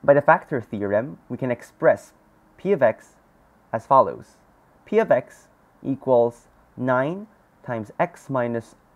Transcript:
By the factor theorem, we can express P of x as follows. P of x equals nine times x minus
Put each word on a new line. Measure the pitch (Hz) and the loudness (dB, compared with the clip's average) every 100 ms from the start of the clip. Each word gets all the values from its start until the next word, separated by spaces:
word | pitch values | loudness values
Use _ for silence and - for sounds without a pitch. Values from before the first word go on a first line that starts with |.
By | - | 4
the | 143 | 2
factor | 143 170 - 135 | 4 2 0 -8
theorem, | - 107 101 104 135 170 _ | -8 -8 -2 -2 -4 -14 _
we | 123 | -10
can | 131 | -6
express | 120 - _ 156 107 - _ _ _ _ _ | -6 -8 _ 0 0 -4 _ _ _ _ _
P | 185 | -2
of | 196 | 2
x | 120 - - _ _ _ _ _ _ | 0 0 -14 _ _ _ _ _ _
as | 113 - | -10 2
follows. | 135 101 58 - _ _ _ _ _ - | 2 2 -4 -18 _ _ _ _ _ -2
P | 214 | -2
of | 196 | 2
x | 131 - - _ _ _ _ | 0 0 -20 _ _ _ _
equals | - 135 - 123 120 - _ _ _ - | -8 -6 2 2 2 -4 _ _ _ -8
nine | 127 127 139 185 214 _ _ _ | -2 -2 -2 -8 -14 _ _ _
times | - 117 107 - | -10 -10 -10 -6
x | 170 - - | -6 -6 -8
minus | 135 120 117 - _ _ | -6 -4 -6 -10 _ _